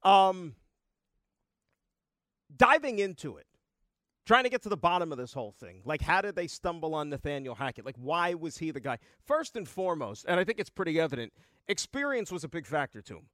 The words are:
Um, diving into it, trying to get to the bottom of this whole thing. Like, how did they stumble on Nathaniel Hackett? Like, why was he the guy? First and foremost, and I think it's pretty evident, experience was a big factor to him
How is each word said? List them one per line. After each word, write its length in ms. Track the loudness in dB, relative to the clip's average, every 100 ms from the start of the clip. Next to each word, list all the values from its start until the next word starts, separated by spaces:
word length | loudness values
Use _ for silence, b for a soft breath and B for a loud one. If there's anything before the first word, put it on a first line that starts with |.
Um, 520 | 10 8 8 4 -6 -14 _ _ _ _ _ _ _ _ _ _ _ _ _ _ _ _ _ _ _ 4
diving 420 | 6 6 4 -2
into 380 | -2 -4 -12 -14
it, 100 | -18 _ _ _ _ _ _ _
trying 200 | 4 4
to 40 | 4
get 140 | -2
to 80 | -2
the 80 | 0
bottom 340 | 2 2 0
of 60 | -4
this 160 | -8
whole 180 | -8 -10
thing. 300 | -10 -18 -16
Like, 160 | -6 -4
how 220 | 2 2
did 140 | 2 -4
they 100 | -6
stumble 480 | -6 -6 -4 -4
on 160 | -4 -4
Nathaniel 440 | -6 -6 -6 -8
Hackett? 300 | -6 -8 -8
Like, 120 | -12 -12
why 340 | -4 0 0
was 240 | -2 -6 -8
he 140 | -8
the 100 | -6
guy? 160 | -6 -6 b b -2
First 300 | -2 -2 -8
and 120 | -10
foremost, 560 | -4 -2 -2 -4 -8 -2
and 140 | 0
I 40 |
think 140 | 0 -2
it's 120 | -6
pretty 280 | -4 -2 0
evident, 360 | 0 -2 -8 _ b b _
experience 640 | -6 -4 -4 -2 -2 -4
was 120 | -8
a 40 | -8
big 160 | -10
factor 380 | -4 -2 -2 -6
to 140 | -16 -18
him 100 | -18